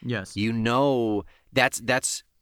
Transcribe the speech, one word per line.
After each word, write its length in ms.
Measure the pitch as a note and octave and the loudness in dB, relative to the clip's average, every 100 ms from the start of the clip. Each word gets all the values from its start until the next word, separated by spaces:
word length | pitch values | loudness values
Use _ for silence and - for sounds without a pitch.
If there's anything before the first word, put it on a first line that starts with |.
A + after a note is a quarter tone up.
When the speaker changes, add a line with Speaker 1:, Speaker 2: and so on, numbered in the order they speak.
Speaker 1:
Yes. 340 | B2+ A2+ F#2+ - | -6 -6 -6 -4
Speaker 2:
You 160 | A2 | -2
know, 720 | A2+ A2+ B2 C#3+ C3 A2+ G#2 - - _ | 0 2 2 2 2 2 0 -4 -14 _
that's, 280 | - B2+ - | 2 2 2
that's, 400 | A#2 A#2+ - - - _ | -2 0 -2 -8 -12 _